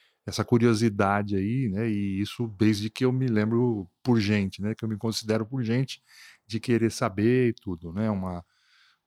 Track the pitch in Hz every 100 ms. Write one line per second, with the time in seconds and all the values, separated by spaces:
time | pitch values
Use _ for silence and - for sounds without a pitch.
0 | _ _ - 98 107 123 120 110 117 101
1 | 101 101 104 98 98 127 123 95 113 104
2 | 101 95 101 - 117 98 110 107 110 -
3 | 131 127 131 107 107 117 123 110 87 _
4 | - 117 101 104 98 87 101 110 113 107
5 | 113 107 107 110 110 131 113 120 135 -
6 | _ - - - - 110 - 117 113 -
7 | 117 95 107 127 123 113 - 87 85 87
8 | 110 101 92 87 - _ _ _ _ _